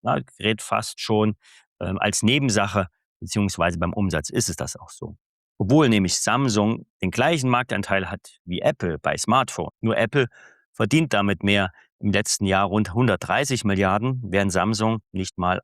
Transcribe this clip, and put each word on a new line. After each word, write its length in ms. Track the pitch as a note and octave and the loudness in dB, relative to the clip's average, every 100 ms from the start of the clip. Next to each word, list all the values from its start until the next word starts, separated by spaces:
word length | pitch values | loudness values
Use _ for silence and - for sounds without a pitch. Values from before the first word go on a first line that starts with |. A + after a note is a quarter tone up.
na, 180 | A2 C3+ B2+ - | -4 -2 -4 -4
gerät 240 | G#2 A2 | -2 -2
fast 400 | - A2 G#2 - | -2 -4 -4 -8
schon, 340 | - G#2+ G#2+ G#2 _ - _ - | 0 2 2 -2 _ -20 _ -10
ähm, 180 | F2+ F#2+ | -6 -2
als 240 | G#2 G2+ | -2 0
Nebensache, 640 | G#2 C#3 C#3 G#2 G2 G2 F2 _ _ _ | 2 2 2 0 0 0 -4 _ _ _
beziehungsweise 580 | F2+ G#2 G2+ - F2 F2 | -8 -2 -2 0 0 0
beim 140 | F2 | -2
Umsatz 380 | F#2+ G2 D#2+ - | -2 -2 -2 -2
ist 180 | - A#2 | -4 -4
es 80 | F#2 | -4
das 220 | - - | -8 -12
auch 120 | - | -18
so. 280 | - D#2+ E2+ _ _ _ - | -16 -16 -16 _ _ _ -6
Obwohl 320 | F#2+ C#3+ C#3+ | 2 4 6
nämlich 320 | G#2+ F#2 - | 4 2 0
Samsung 640 | - A#2 C3+ G#2 G#2 A2+ - _ | 0 0 2 2 2 0 -6 _
den 100 | F#2 | -4
gleichen 380 | G#2+ C#3 E3+ B2+ | 0 2 2 2
Marktanteil 600 | A#2+ B2+ G#2 G2+ G2 F#2 | 0 0 -4 -2 -2 -2
hat 300 | - - - - | -8 -14 -20 -10
wie 160 | F2 | -2
Apple 360 | - D3+ F2 D#2 | -2 0 -2 -4
bei 200 | D#2+ D2+ | -2 -2
Smartphone. 540 | - B2 B2 - D#2+ - | 0 2 0 -4 -8 -4
Nur 160 | A2+ A2 | -2 0
Apple 300 | A2+ C#3+ A#2+ - - _ _ | 0 0 0 -4 -20 _ _
verdient 420 | - A2 D#3 D#3 | -6 0 2 2
damit 300 | G#2 G2+ G2 | 2 2 0
mehr. 280 | G2+ G2+ F#2+ - _ _ | 2 2 0 -6 _ _
Im 140 | G#2 | -2
letzten 320 | G2 G#2+ - G2+ | 0 0 -2 0
Jahr 200 | F#2+ G2+ | 2 2
rund 280 | G#2 G#2 | 0 0
hundertdreißig 720 | G2 B2 F#2 - G2+ D3 B2+ G#2 | 0 2 0 0 -2 0 -2 0
Milliarden, 560 | F#2+ G2 G2+ A#2+ C3 | 2 2 2 0 -4
während 300 | G#2+ F#2+ G2+ | -2 0 2
Samsung 460 | F#2 F#2+ G#2+ A2 A2+ - | 2 0 0 0 -2 -4
nicht 260 | F#2+ F#2 - | -8 -8 -4
mal 220 | F2+ F#2 | -2 -2